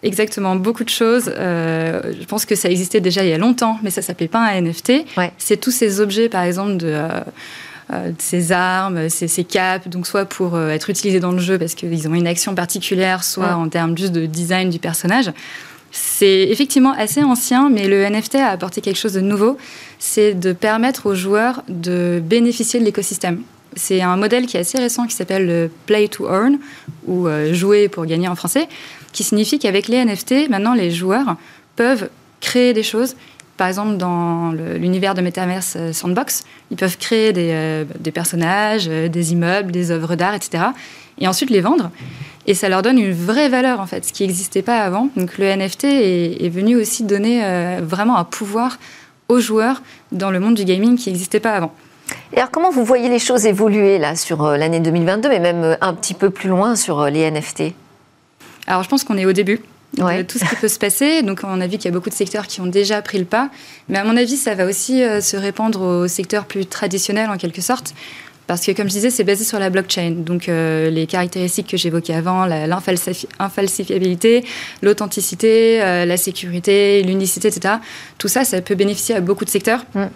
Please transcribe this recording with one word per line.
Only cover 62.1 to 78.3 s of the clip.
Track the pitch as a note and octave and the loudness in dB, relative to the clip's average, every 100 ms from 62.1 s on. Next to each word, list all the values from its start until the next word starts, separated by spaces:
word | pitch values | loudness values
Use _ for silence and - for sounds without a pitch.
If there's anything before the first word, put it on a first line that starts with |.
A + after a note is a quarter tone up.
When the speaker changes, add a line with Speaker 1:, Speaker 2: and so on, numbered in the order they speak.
Speaker 1:
de | |
secteurs | - F#3+ G#3+ G3 | -4 -4 -4 -8
qui | - | -6
ont | F3+ | -2
déjà | F#3 G3+ G#3 | 0 2 0
pris | G#3 G3+ | -2 -4
le | |
pas. | F3+ G#3+ C#4 - - - - | 0 0 -2 -6 -20 -20 -6
Mais | G3 | -2
à | |
mon | G#3 A3+ | 2 2
avis, | B3 C4+ | 2 0
ça | A#3 | -2
va | G3+ F#3 | 0 0
aussi, | G3 - C4 | 0 0 2
euh, | B3 G#3 | 2 2
se | - G3+ | -2 -2
répandre | G3 G3 A3 G#3+ | -4 -2 0 0
aux | F#3 F3 F3+ | 0 2 0
secteurs | F3 F3+ G#3 | -2 -2 -2
plus | G3+ G3 F#3 | -2 -6 -6
traditionnels, | - G#3 F#3 - G3+ A3 | -4 -4 -2 -2 -2 -2
en | G3 | -2
quelque | F3 E3 | -6 -6
sorte. | F3 B3+ - - - - - - - | -4 -4 -4 -16 -20 -20 -20 -20 -4
Parce | F3 | -2
que, | F#3+ | 0
comme | F#3+ G3+ | 0 -2
je | |
disais, | G3+ A3+ | 0 0
c'est | B3 | 2
basé | F#3+ G3+ | 2 2
sur | A3 G#3+ | 0 -2
la | F#3+ | 0
blockchain. | F#3 F#3 - E3+ E3 | -2 -2 -2 -2 -2
Donc, | E3 F3 E3+ | -2 -4 -2
euh, | E3 E3 D#3+ D#3+ | 0 0 2 0
les | D#3+ D#3+ | 0 -2
caractéristiques | F#3 F3+ F#3 F3+ F3 - | -2 -2 -2 -2 -2 -2
que | F#3 | -2
j'évoquais | E3+ E3 E3 | 0 -2 -2
avant, | D#3+ E3 F#3 F#3 | -2 0 0 0
la, | D#3 D#3 | 0 -2
l'infalsifi-, | F3+ F#3+ F3+ - F3+ - - | -2 -2 -2 -2 -8 -10 -6
infalsifiabilité, | G3 F#3 G3 - F#3+ F#3+ F#3 F3+ A3+ A#3+ A#3+ - - - | -6 -2 -2 -2 -2 0 0 2 4 4 2 -12 -12 -2
l'authenticité, | G3 G#3 G#3 - F#3+ F3+ A3 A3 A3+ A3+ | 2 2 0 -4 -6 0 4 4 4 4
euh, | G3 F3+ | 2 2
la | F3 F3 | 0 0
sécurité, | F#3 F#3 F3+ F3 F3 G3 G3+ G3+ | -2 -6 -6 -4 2 4 6 4
l'unicité, | F#3 F#3+ F#3+ F#3 G#3+ | 2 0 -2 0 -2
et | |
cetera. | G#3 F#3 A3 - - - - | 0 -2 -2 -4 -18 -20 -8
Tout | |
ça, | G#3 | -2